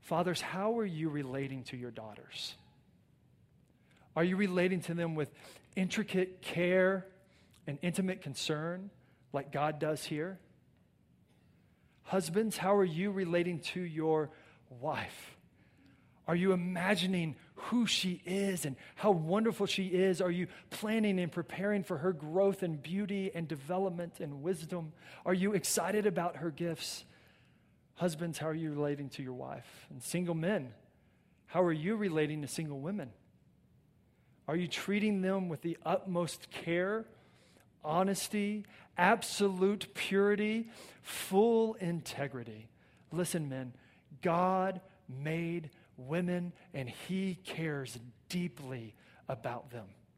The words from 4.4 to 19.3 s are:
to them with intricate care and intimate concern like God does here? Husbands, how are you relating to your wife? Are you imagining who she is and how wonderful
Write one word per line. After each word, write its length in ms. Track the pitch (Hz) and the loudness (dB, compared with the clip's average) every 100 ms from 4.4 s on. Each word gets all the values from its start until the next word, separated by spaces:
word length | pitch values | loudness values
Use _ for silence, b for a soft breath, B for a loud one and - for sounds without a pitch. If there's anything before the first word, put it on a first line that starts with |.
| 202 180 180 185 | 2 4 4 2
to 120 | - | -2
them 220 | 170 170 156 | -2 0 0
with 160 | 143 - B B B | -4 -6 B B B
intricate 680 | - 185 - 208 190 185 185 | -2 0 0 0 2 0 -2
care 640 | - 165 175 185 185 190 185 - b b b b - | -6 0 4 6 6 4 -4 -18 b b b b -8
and 120 | 139 | -4
intimate 400 | 175 175 185 185 | -2 0 0 -2
concern 680 | 143 131 - 151 160 180 196 - b b b | -6 -6 -2 0 -2 -6 -10 -16 b b b
like 180 | 143 139 | -6 -4
God 300 | 143 147 151 | 0 0 2
does 240 | 156 156 | 0 0
here? 340 | - 151 170 190 - - _ _ _ _ _ _ _ b b b b b b b | -2 -4 -4 -8 -18 -20 _ _ _ _ _ _ _ b b b b b b b
Husbands, 520 | - 190 160 175 220 196 | -2 0 2 0 0 0
how 200 | 185 202 | 4 6
are 80 | |
you 260 | 190 160 196 | 4 2 -2
relating 480 | 190 185 175 175 170 | 0 2 2 2 -2
to 200 | - 185 | -4 -6
your 500 | 180 156 156 156 151 B B B B | -6 -2 2 2 2 B B B B
wife? 680 | 123 139 135 98 - - - - b b b b b b b - | -8 -4 -4 -6 -10 -18 -20 -20 b b b b b b b -2
Are 80 | 175 | 2
you 160 | 185 | 4
imagining 840 | 185 175 180 185 202 185 185 165 131 B | 2 2 0 2 2 2 2 0 -4 B
who 320 | - - 240 226 | -12 0 2 4
she 340 | - 185 180 | 2 0 -4
is 400 | - 190 196 185 | -2 0 0 0
and 120 | 151 131 B - | -4 -6 B -2
how 140 | 208 | 4
wonderful 560 | 180 156 | 4 4